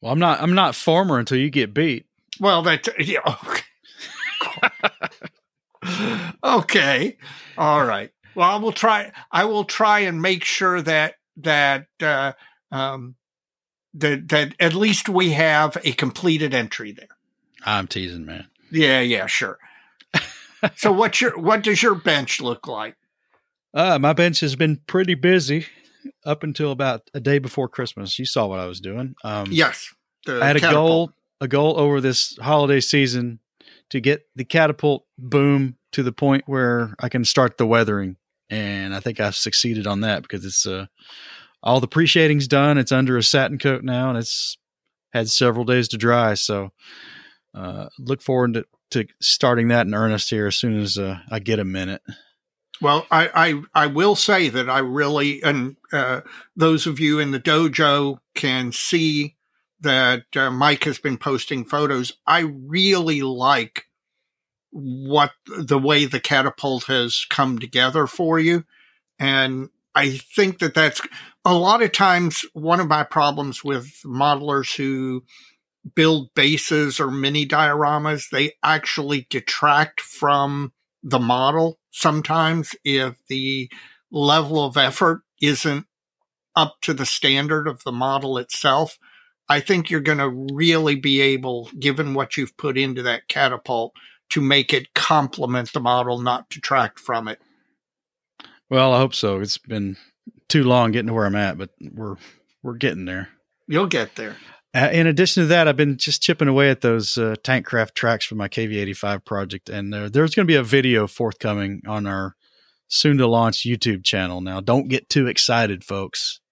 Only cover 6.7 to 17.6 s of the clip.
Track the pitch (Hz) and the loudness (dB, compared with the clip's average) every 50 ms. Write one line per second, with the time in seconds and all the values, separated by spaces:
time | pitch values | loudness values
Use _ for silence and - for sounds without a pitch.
6.7 | - 196 151 139 139 127 151 - 135 _ - - - - - - - - 160 151 | 2 2 2 4 2 2 0 -2 -4 _ -18 -20 -20 -20 -20 -20 -6 -2 0 2
7.7 | 151 147 139 120 110 101 104 113 _ _ _ - _ - 175 180 202 208 214 226 | 4 2 2 2 0 -4 -6 -10 _ _ _ -16 _ 2 2 2 2 2 -2 -4
8.7 | 208 - - 226 214 208 202 202 - - - _ - 165 190 214 220 208 202 208 | -4 0 2 2 2 2 -2 -6 -14 -20 -20 _ 0 0 0 2 0 -2 -4 -4
9.7 | - - 220 214 208 208 202 185 170 160 165 190 190 180 - - - - 190 185 | -2 0 2 4 4 4 2 0 -2 -2 0 0 0 0 -2 -4 -4 0 0 0
10.7 | 180 180 156 156 160 156 151 156 - _ _ _ _ - 143 160 151 147 143 139 | 0 0 0 0 2 2 2 0 -4 _ _ _ _ -8 -2 0 2 4 4 2
11.7 | 139 135 147 _ _ _ 160 156 147 135 139 139 131 _ - - _ _ _ _ | 2 0 -4 _ _ _ -2 0 0 0 0 -4 -6 _ -20 -20 _ _ _ _
12.7 | - 135 135 135 135 135 123 123 127 _ _ _ _ _ _ _ _ _ _ _ | -8 -6 -6 -6 -6 -10 -12 -16 -18 _ _ _ _ _ _ _ _ _ _ _
13.7 | _ _ _ _ _ 151 147 147 147 139 160 160 - 151 147 143 147 _ 175 170 | _ _ _ _ _ -2 0 0 0 0 -2 0 0 0 0 0 -2 _ 0 0
14.7 | 160 180 208 220 202 - - - 196 180 185 175 156 143 160 160 156 151 151 151 | 2 2 0 2 0 0 -2 0 2 2 2 2 2 2 2 4 4 4 2 2
15.7 | - 175 - 160 127 - - 131 - - - 180 160 156 151 147 131 127 117 104 | 0 -2 -4 -4 -2 -2 -2 -4 -4 -2 0 0 0 2 0 -2 -2 -2 -4 -4
16.7 | - - 117 104 101 - - _ - _ _ _ _ _ _ _ _ _ | -8 -12 -12 -12 -16 -18 -20 _ -20 _ _ _ _ _ _ _ _ _